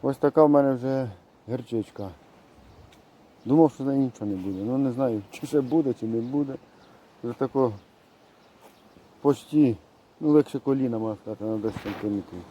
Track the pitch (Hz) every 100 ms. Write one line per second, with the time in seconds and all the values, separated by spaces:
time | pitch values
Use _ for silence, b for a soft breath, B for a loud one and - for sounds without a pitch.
0 | 135 135 147 160 151 143 139 131 127 135
1 | 127 95 _ _ - 123 117 113 104 -
2 | 98 82 - - _ - - - - -
3 | _ _ _ _ - 143 160 - 135 139
4 | 135 - 104 98 92 95 104 131 135 123
5 | 135 110 101 - 139 147 131 156 143 117
6 | 110 113 117 143 139 135 - _ b b
7 | _ _ 120 120 131 135 127 101 - _
8 | _ _ _ _ _ _ - _ _ -
9 | _ _ 143 139 - 151 143 104 - _
10 | _ _ 156 151 143 139 139 135 131 117
11 | 110 104 - 104 107 110 107 101 104 98
12 | 107 101 - 90 87